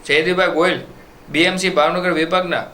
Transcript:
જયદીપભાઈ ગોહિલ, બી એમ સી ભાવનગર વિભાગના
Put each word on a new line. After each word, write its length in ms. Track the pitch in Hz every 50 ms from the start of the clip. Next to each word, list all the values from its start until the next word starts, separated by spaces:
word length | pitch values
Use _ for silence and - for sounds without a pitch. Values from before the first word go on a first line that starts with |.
જયદીપભાઈ 560 | - - 143 151 160 175 180 180 185 175 147
ગોહિલ, 240 | 151 170 185 165 127 - - - - - - - - -
બી 180 | - 139 151 170
એમ 120 | 180 185 185
સી 120 | 185 185
ભાવનગર 420 | 165 147 147 160 175 180 175 185 175
વિભાગના 520 | 156 160 160 180 185 180 175 156 120 98 -